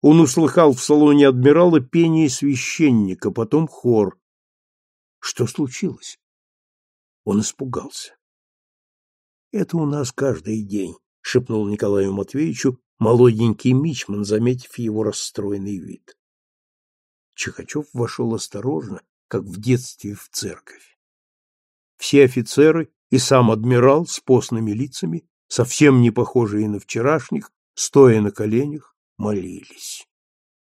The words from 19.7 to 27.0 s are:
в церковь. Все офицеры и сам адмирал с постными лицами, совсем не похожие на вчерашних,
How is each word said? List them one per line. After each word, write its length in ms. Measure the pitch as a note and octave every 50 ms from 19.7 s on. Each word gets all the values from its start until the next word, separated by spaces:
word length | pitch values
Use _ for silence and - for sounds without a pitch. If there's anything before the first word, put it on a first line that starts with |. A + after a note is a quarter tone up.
| B2+ A#2+ B2+ - - _ - G2+ G#2
в 140 | G#2 - _
церковь. 680 | _ - - F#2+ E2 - _ - - - _ _ _ _ _ _ _ _ _ _ _ _ _ _ _ _ _ _ _ _ _ _ _
Все 280 | _ - - - C#3+ C#3+
офицеры 680 | B2+ B2+ C3 A#2 - - - C#3+ D#3 D#3+ E3 D#3 - _ _ _ _
и 80 | - C3
сам 320 | B2 - C#3 C3 B2 -
адмирал 560 | A2+ A2 A2 B2 B2+ A#2+ B2 C3+ C3+ D#3 F3
с 140 | - - -
постными 520 | _ - C3 A#2+ - - B2 A2+ A2+ A2 G#2
лицами, 560 | A2 C3+ C#3+ - - - E3+ E3 E3 _ _ _ _ _ _
совсем 520 | - - A2+ A#2+ - - D3 D3 C3+ B2+
не 100 | A#2+ A#2+
похожие 580 | G#2 - A#2 - - B2+ A#2 G#2 G2+ G#2 G#2+ G#2+
на 100 | G#2 G2
вчерашних, 760 | - _ - A#2